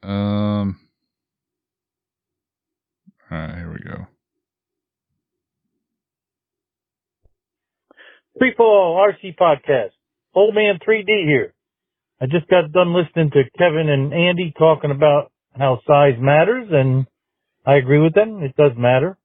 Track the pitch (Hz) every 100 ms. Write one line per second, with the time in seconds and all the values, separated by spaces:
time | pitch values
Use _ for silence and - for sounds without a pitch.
0 | 95 101 101 104 104 104 101 92 _ _
1 | _ _ _ _ _ _ _ _ _ _
2 | _ _ _ _ _ _ _ _ _ _
3 | _ _ _ 80 80 87 85 - - -
4 | - _ _ _ _ _ _ _ _ _
5 | _ _ _ _ _ _ _ _ _ _
6 | _ _ _ _ _ _ _ _ _ _
7 | _ _ _ _ _ _ _ _ _ _
8 | - _ _ - 262 - 226 208 180 170
9 | 202 180 196 165 175 147 - 139 101 _
10 | _ _ _ - 208 208 214 190 - 220
11 | 196 214 160 143 98 _ _ _ _ _
12 | _ _ 131 170 - 185 156 165 180 175
13 | 165 - 156 143 127 - 175 156 160 139
14 | 135 160 175 175 180 - 160 156 147 139
15 | 151 147 - _ _ - 135 123 - 143
16 | 143 120 135 147 170 254 226 156 131 131
17 | 131 _ _ _ _ _ - 143 127 147
18 | 160 160 220 214 143 - 147 120 123 127
19 | 160 190